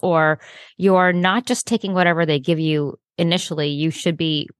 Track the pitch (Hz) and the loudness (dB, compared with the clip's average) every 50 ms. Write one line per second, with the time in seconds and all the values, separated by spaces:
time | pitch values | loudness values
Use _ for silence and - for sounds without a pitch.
0 | - 185 170 160 156 156 156 - - - - - - - _ - 180 196 190 185 | -2 0 2 4 4 2 2 0 -6 -14 -20 -20 -20 -20 _ 0 2 4 4 4
1 | 185 180 180 175 175 185 190 240 247 - 254 - - - 233 220 - 190 190 185 | 4 4 2 2 2 0 0 0 -2 -2 -4 -4 -2 -2 -4 -2 -2 -2 0 0
2 | 180 175 170 165 170 156 160 147 135 - 170 156 160 156 151 151 147 143 - - | 2 2 2 2 0 0 0 0 0 0 0 0 0 0 0 -2 -2 -4 -8 -12
3 | _ _ _ - 170 165 170 180 - - 165 156 147 147 143 143 156 160 147 - | _ _ _ -2 -2 0 0 -2 -4 -6 -6 -4 -4 -4 -2 -2 -2 -4 -4 -4
4 | - 175 165 151 165 160 156 147 - - - | -4 -4 -2 -2 -2 -4 -4 -4 -6 -8 -12